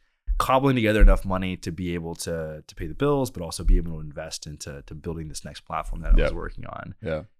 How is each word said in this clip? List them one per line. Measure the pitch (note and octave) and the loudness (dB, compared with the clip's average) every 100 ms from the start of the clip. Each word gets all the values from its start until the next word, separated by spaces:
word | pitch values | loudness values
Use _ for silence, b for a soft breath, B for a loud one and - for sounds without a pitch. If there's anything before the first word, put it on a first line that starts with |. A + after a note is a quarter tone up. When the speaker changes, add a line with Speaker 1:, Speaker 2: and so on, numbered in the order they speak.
| _ _ - - | _ _ -4 -2
Speaker 1:
cobbling | - C3 C#3 B2+ | 2 4 4 4
together | G#2+ G#2+ | 2 8
enough | G#2+ F#2 | 8 8
money | F#2+ F#2 F#2 F2+ | 2 -2 -2 -6
to | G2+ | -8
be | E2 F2 | -6 -4
able | F2 E2 E2+ | -4 -6 -8
to, | - E2 D#2 D#2 - | -6 -6 -8 -12 -16
to | - | -10
pay | E2 | -10
the | D#2 | -2
bills, | C#3 C#3+ B2+ | 0 0 -2
but | F2+ | -6
also | E2 - | -10 -2
be | F2 F2+ | 4 4
able | E2+ | 2
to | D#2+ | -8
invest | D2+ D2 D2 - D#2+ | -10 -12 -12 -12 -12
into, | D2+ - C#2+ - | -14 -12 -14 -14
to | D#2 | -12
building | E2+ D#2+ D#2 | -10 -8 -10
this | - D2+ | -12 -14
next | C#2 | -16
platform | - D#2+ - - | -8 -8 -6 -6
that | D#2 | 4
I | - | 6
was | D2 | 6
Speaker 2:
Yep. | |
Speaker 1:
working | E2 - - - | 0 -8 -10 -12
on. | - - - | -12 -14 -10
Speaker 2:
Yeah. | F2 D#2 - | -6 -6 -6